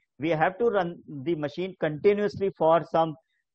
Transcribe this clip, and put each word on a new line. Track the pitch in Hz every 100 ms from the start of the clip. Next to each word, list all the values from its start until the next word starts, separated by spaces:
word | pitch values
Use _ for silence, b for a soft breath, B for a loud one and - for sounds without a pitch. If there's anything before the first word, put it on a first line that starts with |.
| _ -
we | 156
have | 156 143 139
to |
run | 240 202 170 175 - 147
the | 135 165
machine | 147 - 185 180
continuously | 160 147 202 208 202 196 196 -
for | 160 165 156
some, | 165 165 147 _ _ _